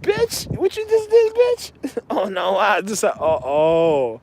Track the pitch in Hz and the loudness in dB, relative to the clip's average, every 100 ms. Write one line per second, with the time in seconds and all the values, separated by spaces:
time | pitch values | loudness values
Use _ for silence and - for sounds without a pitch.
0 | - 415 466 - - - 370 440 427 440 | -2 -2 -2 -4 -8 -4 -4 -4 -2 0
1 | 427 453 440 440 494 480 - - 285 - | 4 4 4 2 0 0 -6 -12 -10 -10
2 | - 208 202 190 180 190 202 202 190 214 | -6 -4 -2 -2 -2 0 2 0 -2 -2
3 | 208 - 151 156 127 143 156 165 165 147 | -2 0 0 -2 0 0 2 4 2 2
4 | 127 113 | 0 -6